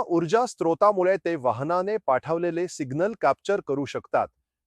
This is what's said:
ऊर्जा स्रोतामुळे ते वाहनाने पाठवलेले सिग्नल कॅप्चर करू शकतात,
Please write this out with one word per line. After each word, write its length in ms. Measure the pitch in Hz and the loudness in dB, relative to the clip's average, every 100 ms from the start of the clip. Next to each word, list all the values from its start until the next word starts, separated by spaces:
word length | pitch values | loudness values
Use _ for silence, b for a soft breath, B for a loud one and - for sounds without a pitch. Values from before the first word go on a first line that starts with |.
| 233 | 6
ऊर्जा 400 | 170 165 220 247 | 0 2 2 0
स्रोतामुळे 680 | - 165 165 208 202 180 190 | -2 0 4 4 4 2 2
ते 200 | 175 165 | 0 -2
वाहनाने 600 | 123 113 143 175 185 214 - | 0 -2 0 -2 -2 -4 0
पाठवलेले 600 | 127 - 170 175 165 175 | 0 0 -2 -2 -2 -6
सिग्नल 440 | - 139 139 196 226 | -6 -6 -2 -2 0
कॅप्चर 400 | 147 135 - 202 - | 0 0 -2 -4 -2
करू 180 | 139 | -4
शकतात, 440 | 135 123 - 131 98 - _ _ | -4 -8 -4 -2 -2 -6 _ _